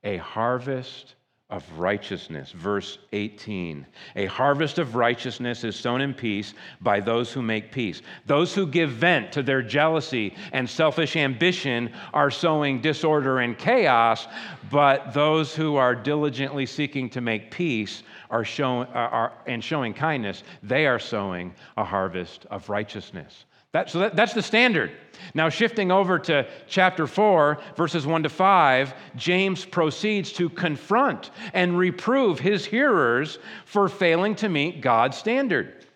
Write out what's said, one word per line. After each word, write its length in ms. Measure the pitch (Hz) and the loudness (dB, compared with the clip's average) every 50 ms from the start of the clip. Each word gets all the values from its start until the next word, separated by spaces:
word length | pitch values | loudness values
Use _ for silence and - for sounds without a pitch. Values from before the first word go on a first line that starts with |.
| - | -4
A 140 | 104 101 | -6 -6
harvest 960 | 87 82 - - 110 113 120 127 123 120 135 135 127 127 - - - - - _ _ _ _ _ _ _ _ | -6 -8 -10 -6 -4 -2 -2 -2 -2 -4 -6 -6 -6 -8 -12 -16 -20 -20 -20 _ _ _ _ _ _ _ _
of 280 | - 92 - - 80 | -14 -14 -14 -14 -10
righteousness. 720 | 78 87 95 104 - - - 101 82 - - 82 73 69 - | -4 -2 0 0 -2 -4 -8 -10 -10 -10 -12 -12 -12 -12 -14
Verse 460 | - 87 80 101 104 98 92 - - - _ _ | -16 -8 -4 -2 -2 -2 -4 -6 -14 -16 _ _
eighteen, 760 | - 104 104 110 104 104 - 110 107 92 87 85 78 73 69 _ _ - - - - | -6 -6 -6 -6 -8 -14 -12 -10 -6 -6 -6 -6 -8 -10 -14 _ _ -20 -20 -14 -6
"A 100 | 104 101 | -6 -6
harvest 540 | 92 - - 131 143 143 143 160 147 - 180 | -4 -2 0 2 2 2 2 0 -2 -2 -4
of 160 | 165 123 110 | -4 -2 0
righteousness 680 | 123 117 117 120 120 - 131 117 - 123 123 120 - - | 2 2 2 2 0 -6 -10 -8 -6 -6 -6 -6 -6 -6
is 120 | 113 98 | -8 -8
sown 260 | - - 123 120 127 | -4 -4 -2 -2 0
in 100 | 139 139 | -2 -4
peace 440 | 127 - 123 113 104 101 104 - - - - - - _ | -4 -4 -4 -4 -4 -4 -6 -8 -12 -18 -20 -20 -18 _
by 180 | 92 117 101 101 | 0 0 2 2
those 320 | 98 113 113 117 120 117 | 2 2 0 0 0 -2
who 120 | - 139 120 | -4 -6 -4
make 280 | 110 110 110 107 - | -2 -2 -4 -4 -8
peace." 300 | - 131 120 98 82 - - - - - _ | -6 -6 -4 -4 -6 -8 -14 -18 -20 -18 _
Those 300 | - 139 147 170 170 - | 0 2 2 2 0 0
who 100 | 202 196 | -2 -2
give 240 | 151 131 170 165 147 | 0 2 0 0 0
vent 420 | 123 110 151 175 175 139 104 95 - | 0 2 2 4 4 2 0 -2 -6
to 100 | 147 135 | -4 0
their 180 | 127 135 131 | 0 0 0
jealousy 720 | 120 110 113 147 151 160 160 156 135 - 135 120 107 98 - - - - | 0 0 2 2 4 4 2 0 -2 -2 -4 -4 -4 -4 -6 -10 -14 -6
and 160 | - 135 123 | -4 -4 -4
selfish 480 | 117 - - 160 156 - - 160 - - | -4 0 2 2 2 2 2 -2 0 0
ambition 760 | 165 147 135 131 110 165 180 180 - - 139 123 117 120 117 - - - - | 0 0 0 0 2 0 0 0 0 -4 -2 -2 -2 -4 -4 -8 -12 -14 -4
are 200 | - 147 143 143 | 0 2 2 2
sowing 500 | - - - 170 156 151 147 143 135 123 | 2 0 0 2 2 2 2 0 0 0
disorder 580 | 113 156 147 - - 156 156 147 135 135 131 127 | 0 -2 -2 2 2 2 2 2 2 2 0 0
and 160 | 123 120 113 | 0 -2 -4
chaos, 720 | - - - 240 262 208 151 123 117 117 117 113 - - - - - - - - - - 101 | -2 0 2 4 4 6 6 6 6 6 4 4 0 -2 -12 -14 -14 -14 -14 -14 -16 -12 0
but 420 | 120 143 143 143 135 139 - - 117 | 2 6 6 6 6 4 0 -4 0
those 400 | 143 147 156 156 160 156 139 - | 2 2 4 4 2 0 -2 -2
who 200 | 151 156 156 147 | -2 -2 0 2
are 180 | 139 131 123 123 | 4 4 4 2
diligently 720 | 117 107 135 147 151 147 147 123 123 139 135 143 143 135 | 2 0 -2 0 0 0 -2 -2 -4 -6 -4 -4 -4 -4
seeking 420 | 117 - - 147 135 - 143 127 117 | -4 -4 -6 -6 -4 -4 -6 -6 -4
to 100 | - 127 | -6 -4
make 300 | 120 117 110 107 95 - | -2 -2 -2 -2 -4 -10
peace 500 | - - 175 165 127 110 104 95 - - - - - - - - | -6 -4 -2 -2 0 -2 -4 -6 -8 -14 -16 -20 -20 -20 -12 -4
are 140 | 110 117 110 | -4 -2 -2
show-, 420 | - - - 143 131 127 120 123 123 - | -4 -4 -2 -2 -2 0 -2 -4 -4 -4
are, 160 | 120 117 - | -4 -4 -2
are, 240 | - 117 113 120 - - - | 0 -2 -2 -2 -4 -10 -8
and 180 | - 123 113 107 | -8 -6 -6 -4
showing 300 | - 160 151 131 113 101 | -4 -4 -2 -2 -4 -4
kindness, 500 | - 147 160 156 135 110 101 92 - - - - - - | -2 -2 -2 -2 -2 -4 -6 -6 -8 -14 -20 -20 -18 -6
they 240 | 104 127 139 156 | -2 0 2 2
are 100 | 143 123 | 2 2
sowing 560 | 113 - - 117 107 98 98 90 87 87 90 90 - - - _ | 0 -2 -4 -4 -4 -4 -4 -6 -6 -8 -10 -14 -16 -20 -12 _
a 60 | - 104 | -6 -4
harvest 640 | 85 95 98 95 92 85 92 87 - - - - - | -2 -2 -2 -2 -2 -4 -6 -8 -8 -12 -20 -16 -12
of 180 | 107 98 - | -14 -12 -8
righteousness. 800 | - 104 104 107 104 - 107 92 - - 95 76 - - - - _ _ _ _ _ - | -6 -6 -4 -4 -6 -10 -14 -14 -12 -14 -16 -16 -16 -20 -20 -20 _ _ _ _ _ -2
That, 160 | 160 - - | -2 -2 -2
so 80 | - | -2
that, 180 | 170 190 220 170 | 0 0 0 4
that's 180 | 170 226 220 - | 2 2 2 2
the 80 | 233 - | -4 -4
standard. 480 | - - 220 247 254 214 156 110 - - - - - - - - - - | 2 4 4 4 4 4 2 0 0 -4 -12 -20 -20 -20 -20 -20 -6 -2
Now, 160 | 156 160 165 | 0 2 2
shifting 420 | 147 - 226 220 226 220 202 180 | 2 2 0 0 2 0 2 4
over 280 | 185 196 196 175 185 165 | 4 4 4 4 2 0
to 260 | - - 156 143 123 - - - - | 2 2 2 2 2 0 -8 -18 -14
chapter 400 | - - 190 185 185 180 - 156 | -4 2 4 4 4 4 0 -4
four, 500 | 135 - - 214 214 196 165 147 147 151 147 - - - | -2 2 2 4 6 6 6 6 4 2 0 -6 -14 -4
verses 300 | - 170 156 - 170 135 | -2 -2 0 0 -2 -2
one 160 | 143 165 165 | 0 0 0
to 80 | 156 147 | 0 -2
five, 640 | - - 185 196 202 180 160 139 131 127 139 139 135 - - - - | 0 2 4 6 6 8 6 6 6 4 2 0 -6 -16 -18 -16 -14
James 500 | 127 - 170 180 180 196 196 185 - - | -6 -2 0 2 2 2 0 0 -4 -6
proceeds 680 | - - 175 160 156 - - - 214 214 202 170 - - | -4 0 0 0 0 0 -2 -2 0 0 0 -2 -4 -2
to 140 | - 180 | -2 -2
confront 840 | 160 - - 180 165 147 - - - 202 240 277 262 - - - - - - - 202 - | -2 -2 -2 -2 -2 -2 -4 -2 0 2 2 4 2 0 -4 -8 -16 -16 -16 -14 -4 0
and 220 | 185 180 180 175 | 0 2 2 2
reprove 640 | 175 185 180 170 180 - 214 247 277 262 208 165 127 | 2 2 0 0 -2 -2 0 2 2 2 2 0 0
his 260 | 135 185 208 185 - | 0 0 0 0 -2
hearers 720 | - - 233 285 294 226 175 139 117 117 123 151 156 - - - - - - - | -2 0 2 2 4 4 4 4 4 2 2 0 -4 -8 -14 -18 -18 -18 -18 -20
for 240 | - - 208 202 185 | -2 0 2 2 2
failing 460 | - - 190 170 165 170 190 214 214 | 2 2 2 4 4 4 2 0 0
to 140 | - 214 208 | 0 -2 0
meet 320 | 170 151 143 170 180 156 | 0 0 0 -2 -4 -2
God's 360 | 135 131 117 113 117 135 - | 2 4 4 4 4 2 0
standard. 720 | - - 214 233 262 277 247 175 127 92 - - - - _ _ | -2 -2 -2 0 0 0 0 0 0 -2 -4 -10 -20 -20 _ _